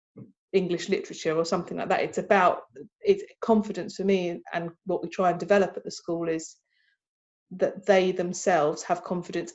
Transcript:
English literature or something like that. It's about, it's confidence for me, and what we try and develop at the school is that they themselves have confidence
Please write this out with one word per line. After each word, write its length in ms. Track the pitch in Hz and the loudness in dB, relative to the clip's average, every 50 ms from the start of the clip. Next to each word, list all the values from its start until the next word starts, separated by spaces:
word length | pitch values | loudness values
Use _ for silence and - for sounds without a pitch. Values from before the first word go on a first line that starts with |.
| _ _ _ - - - _ _ _ _ | _ _ _ -20 -20 -20 _ _ _ _
English 360 | - 196 185 170 175 165 - - | 0 0 2 0 -2 -4 -2 -2
literature 480 | 190 - - - 160 - - 160 156 | -2 -4 -4 -6 -10 -6 -4 -2 0
or 80 | 160 165 | 0 0
something 340 | 165 202 180 175 - 185 - | 0 -2 -2 -2 -4 -6 -4
like 100 | - - | -2 0
that. 140 | 190 - | 0 0
It's 160 | 131 160 - 214 | 0 -2 -4 -2
about, 440 | - - 208 196 180 170 - - - - - - 156 - _ _ | 2 4 4 6 6 4 2 0 -4 -14 -18 -20 -20 -20 _ _
it's 240 | - 202 190 - - - - _ | 2 2 2 2 0 -10 -14 _
confidence 560 | - - 226 214 202 214 - 185 170 208 - | 0 2 4 4 2 0 -4 -8 -8 -8 -6
for 80 | - 190 | -2 0
me, 380 | 196 196 185 180 175 175 - - - | 2 2 2 0 -2 -4 -6 -8 -8
and 180 | - 175 170 170 - _ _ | -6 -6 -6 -6 -10 _ _
what 180 | 185 175 - | -4 -4 -4
we 60 | - 170 | -4 -6
try 220 | - - 190 180 | -2 0 2 2
and 100 | 170 170 | 2 2
develop 340 | 175 175 202 202 190 - - | 2 4 4 6 4 2 0
at 80 | - - | -6 -12
the 60 | 202 | -12
school 380 | - - - - 170 165 170 165 | -12 -10 -6 -6 -4 -2 -2 -2
is 280 | 165 160 160 - - _ _ _ _ _ _ _ _ _ _ _ _ _ _ _ _ _ _ - | -2 -4 -4 -8 -16 _ _ _ _ _ _ _ _ _ _ _ _ _ _ _ _ _ _ -16
that 340 | 185 180 190 - - 190 - | -4 -2 -2 -2 -2 0 2
they 260 | - 196 190 185 185 | 4 4 6 4 2
themselves 720 | 185 185 175 175 180 - - 202 180 160 147 151 160 - | 0 0 -2 -4 -4 -2 0 2 4 4 4 2 0 -2
have 220 | - - 180 - - | -4 -4 -4 -2 -2
confidence 500 | - 180 180 170 - - 170 165 - - | -4 -6 -6 -6 -6 -6 -6 -6 -8 -8